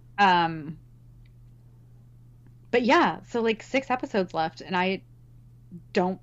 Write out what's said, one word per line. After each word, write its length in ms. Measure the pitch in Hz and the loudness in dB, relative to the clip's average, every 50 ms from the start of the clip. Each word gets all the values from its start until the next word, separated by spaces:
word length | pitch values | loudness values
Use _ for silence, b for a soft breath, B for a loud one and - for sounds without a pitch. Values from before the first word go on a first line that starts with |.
| - - - 202 | -20 -6 0 2
Um, 600 | 202 185 180 175 170 165 160 156 143 160 156 - - - - - - - - - - - - - - - - - - - - - - - - - - - - - - - - - - - - - - - | 4 4 4 4 2 0 -4 -8 -12 -14 -16 -16 -20 -20 -20 -20 -20 -20 -20 -20 -20 -20 -20 -20 -20 -20 -20 -20 -20 -20 -20 -20 -20 -20 -20 -20 -20 -20 -20 -20 -20 -20 -20 -20 -20 -20 -20 -20 -6 -2
but 120 | - 247 | 0 2
yeah, 380 | 247 226 302 349 262 180 160 - - - | 4 4 4 4 4 2 0 -4 -8 -6
so, 120 | - 233 | -4 -2
like, 220 | 226 226 220 - | 0 -2 -2 -4
six 280 | - - - 269 262 - | -6 -4 -4 -4 -2 -2
episodes 440 | 254 262 311 269 - 202 185 - - | -4 -4 -4 -2 -2 -2 -2 -2 -2
left, 260 | 160 160 160 - - | -4 -4 -4 -6 -10
and 160 | - 147 185 | -8 -4 -2
I 260 | 180 185 190 190 - - - - - - - - - - - - - - - 180 165 - - | 0 0 0 -2 -4 -8 -14 -20 -20 -20 -20 -20 -20 -20 -20 -20 -20 -20 -20 -20 -20 -14 -4
don't 280 | - 202 180 185 190 - | -2 0 0 0 -2 -8